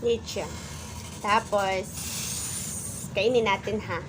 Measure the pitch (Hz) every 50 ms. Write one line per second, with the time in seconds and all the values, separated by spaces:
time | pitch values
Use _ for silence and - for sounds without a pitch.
0 | - 240 233 220 - - - 202 165 151 - - - - - - - - - -
1 | - - - - - 214 202 226 226 - - 202 196 190 190 190 185 - - -
2 | - - - - - - - - - - - - - - - - - - - -
3 | - - - 208 196 226 254 240 226 220 196 196 - 202 214 214 - - 185 165
4 | 180